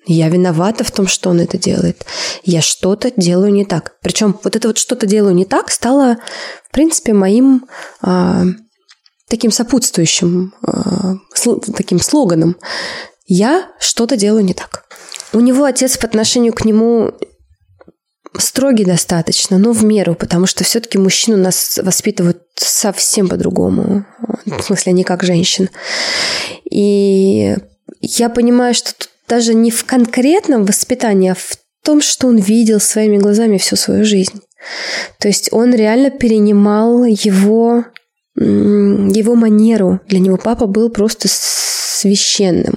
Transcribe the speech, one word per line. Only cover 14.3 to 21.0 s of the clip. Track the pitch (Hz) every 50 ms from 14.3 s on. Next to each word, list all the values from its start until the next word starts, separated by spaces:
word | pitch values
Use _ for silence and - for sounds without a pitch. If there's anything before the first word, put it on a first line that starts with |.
| 214 220 202
не | 185 -
так». | - - - - - _ _ - - - - - - - - -
У | 220
него | 240 254 247 269 294
отец | 269 254 - 262 254 -
по | - 233
отношению | 220 - 214 220 - - 247 233 226 220
к | - -
нему | 220 208 220 226 233 233 226 208 - - - - - _ _ _ _ _ _ _ _ _ _ - - _ _ _ _ _ _ _ - - -
строгий | - - - 254 262 277 247 214 202
достаточно, | 180 180 160 - - 185 165 165 - - - - - 190 185
но | 202 233 233
в | 220 220
меру, | 214 214 202 175 170 165
потому | - - - 175 175 190
что | 185 - - 175
все-таки | - - 233 226 - -
мужчин | 196